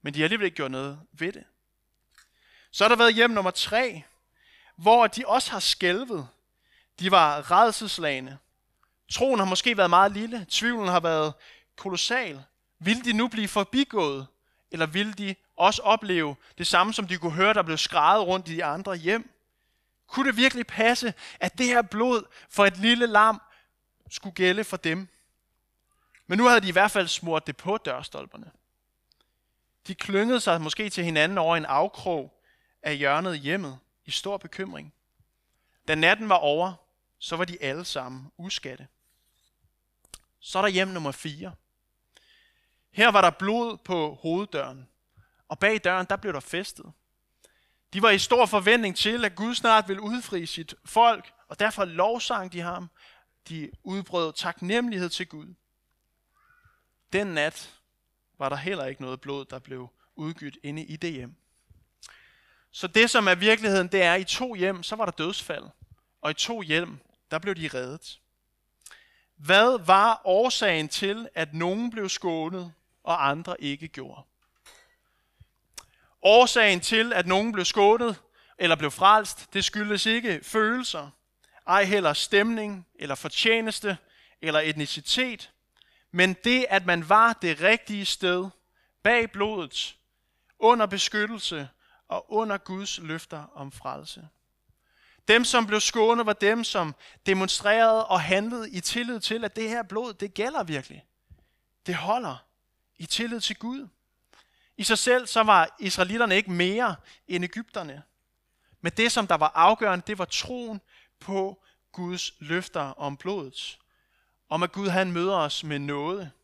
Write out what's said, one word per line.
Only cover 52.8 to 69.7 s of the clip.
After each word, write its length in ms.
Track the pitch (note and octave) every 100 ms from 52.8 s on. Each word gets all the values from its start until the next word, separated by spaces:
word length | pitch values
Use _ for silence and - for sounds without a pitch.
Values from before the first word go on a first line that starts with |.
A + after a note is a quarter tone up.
| F3 _ - _ _ _ -
De 220 | D#3+ D3 -
udbrød 500 | - F#3+ F#3 F3+ E3
taknemmelighed 760 | - F3+ - F3+ A3+ A#3+ G3+ F3
til 180 | - F#3
Gud. 280 | D#3 D3+ F3+ _ _ _ _ _ _ _ _ _ _ _ _ _ _ _
Den 140 | F#3+ G3+
nat 480 | D#3+ D3+ - - _ _ _ _ _ _ _
var 100 | C#3
der 80 | C#3+
heller 280 | D#3+ F#3+
ikke 180 | C3 C3+
noget 180 | C3 C3
blod, 240 | C#3 C#3+
der 140 | C3 C3
blev 300 | B2+ C3 B2 _ _ -
udgydt 420 | D#3 D#3+ D3 -
inde 220 | C#3+ D3+
i 120 | - D#3
det 160 | E3+
hjem. 220 | D3 B2 - _ _ _ _ _ _ - - _ _ _ _ _
Så 160 | - F#3
det, 240 | A3 A3+
som 180 | A#3+ G3+
er 60 |
virkeligheden, 540 | F3+ G#3 A3 A3 F#3+ F3+
det 140 | G3
er, 120 | F3+
at 60 | F3+
i 40 |
to 300 | F#3 - B3+
hjem, 280 | G#3+ F#3 F#3
så 140 | E3 G#3+
var 80 |
der 80 | G3+
dødsfald, 520 | - D#3+ G3+ - D3+ - _ - _ _ _
og 100 | D3+
i 40 |
to 280 | D#3 - A#3
hjem, 360 | E3 D#3 F3 C#3+ _ _ _
der 80 | -
blev 160 | G3
de 140 | F3 D#3+
reddet. 460 | C3+ B2+ D3+ - - _ _ _ _ _ _ - - _ _ _ _
Hvad 480 | D3 F#3+ A#3